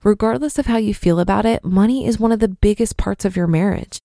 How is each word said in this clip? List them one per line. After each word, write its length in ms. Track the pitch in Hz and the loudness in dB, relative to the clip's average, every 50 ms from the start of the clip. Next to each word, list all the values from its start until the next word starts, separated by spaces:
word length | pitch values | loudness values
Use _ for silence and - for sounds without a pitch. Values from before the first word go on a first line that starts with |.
| _ | _
Regardless 560 | 202 214 202 220 220 226 254 294 302 - - | 2 2 2 0 -2 -2 -2 -4 -4 -4 -2
of 80 | 277 | -2
how 100 | - 233 | 0 0
you 160 | 226 220 208 202 | 0 0 -2 -4
feel 260 | - - 175 170 170 | 0 0 0 2 2
about 260 | 175 185 196 202 214 | 2 0 0 0 2
it, 180 | 226 226 - - | 0 0 0 -2
money 420 | 180 185 190 202 220 254 269 - | 0 2 2 2 2 2 0 -2
is 140 | - 226 214 | -2 -2 0
one 140 | 220 226 233 | 2 0 2
of 60 | 214 | 2
the 100 | 220 214 | 0 -2
biggest 480 | 185 - - 208 208 - 233 214 - | 0 2 2 2 2 2 -2 -4 -2
parts 280 | - - 196 196 - - | -4 -4 -4 -4 -2 -4
of 100 | 196 185 | -4 -2
your 120 | 180 175 | 0 0
marriage. 520 | 165 165 160 185 202 - - - - - - _ | 0 2 2 2 0 -2 -4 -6 -10 -16 -20 _